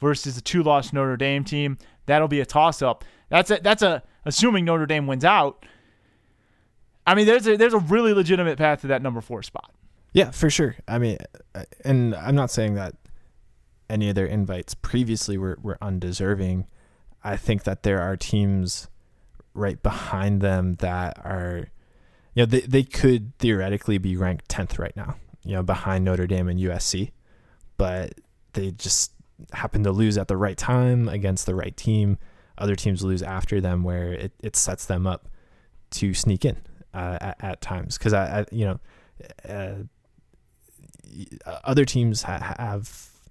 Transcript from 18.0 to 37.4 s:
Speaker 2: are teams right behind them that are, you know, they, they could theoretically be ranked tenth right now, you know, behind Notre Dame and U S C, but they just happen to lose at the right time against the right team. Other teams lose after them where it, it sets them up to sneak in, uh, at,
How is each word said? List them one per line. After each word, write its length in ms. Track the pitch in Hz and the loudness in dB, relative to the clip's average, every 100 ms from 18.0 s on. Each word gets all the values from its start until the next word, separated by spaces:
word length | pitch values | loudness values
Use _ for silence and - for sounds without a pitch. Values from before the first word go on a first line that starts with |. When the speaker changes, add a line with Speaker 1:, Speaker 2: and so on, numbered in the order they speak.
Speaker 2:
are 160 | 90 95 | -2 -4
teams 720 | - 107 101 95 90 - - - _ _ _ - - | -2 0 2 0 -2 -6 -12 -20 _ _ _ -20 -16
right 300 | - 101 - | -6 -6 -2
behind 580 | 117 - - 95 101 101 | -4 -4 -6 -2 0 2
them 360 | 98 92 92 87 | 2 2 0 -2
that 420 | 90 90 90 - | -4 -4 -6 -8
are, 500 | - 95 87 87 - - _ _ _ _ _ | -8 -6 -6 -8 -10 -16 _ _ _ _ _
you 80 | 120 | 2
know, 40 | 117 | 4
they, 140 | 127 | 2
they 240 | 127 135 | 2 2
could 520 | 131 - 135 120 107 - | 2 4 4 4 0 -2
theoretically 600 | 117 101 95 101 - 101 | 0 2 0 -2 0 0
be 180 | 92 90 | 0 0
ranked 320 | 92 90 - | -2 -2 -6
tenth 300 | - 90 - | -6 -4 -4
right 180 | 87 - | -6 -8
now, 200 | - - - - | -10 -10 -14 -14
you 100 | - | -6
know, 100 | 95 | -4
behind 440 | 92 92 95 95 92 | -2 -2 0 0 2
Notre 200 | 92 90 | 2 0
Dame 220 | 92 90 | 0 0
and 120 | 90 | -2
U 100 | 92 | -2
S 140 | 85 - | -2 -4
C, 260 | 92 107 - _ _ _ _ - - | -4 -6 -10 _ _ _ _ -12 -4
but 380 | 95 92 90 - _ _ _ | -2 -2 -8 -12 _ _ _
they 160 | - 95 | -6 -6
just 420 | - - - - - _ - - | -6 -4 -2 -4 -8 _ -20 -16
happen 320 | - - 104 | -10 -4 0
to 80 | 101 | 2
lose 260 | 98 110 101 | 2 2 2
at 80 | 95 | -2
the 100 | 95 | -2
right 200 | 101 92 | -2 -4
time 520 | - 127 123 123 113 | 0 2 4 2 0
against 380 | 104 98 95 - | -2 -2 -2 -2
the 80 | |
right 220 | 92 90 - | -4 -4 -4
team. 420 | - 107 101 98 - - _ - | 0 2 2 0 -4 -20 _ -6
Other 160 | 101 | -2
teams 300 | 98 107 95 | 0 0 0
lose 180 | 95 92 | -2 -2
after 380 | 87 92 - 101 | -4 -4 -2 0
them 240 | 92 90 | 0 0
where 280 | 90 87 87 | -2 -4 -6
it, 200 | 87 98 - | -8 -10 -10
it 140 | 110 - | -6 -2
sets 280 | - 90 | -2 -4
them 220 | - 90 92 | -4 -2 -2
up 220 | 90 - - _ _ _ - - | -4 -10 -20 _ _ _ -20 -12
to 200 | - 101 | -4 -2
sneak 320 | 90 113 92 | 0 0 2
in, 120 | 147 - - - - | 0 -2 -10 -20 -16
uh, 260 | 92 90 - | -10 -8 -8
at, 160 | 196 - | -10 -10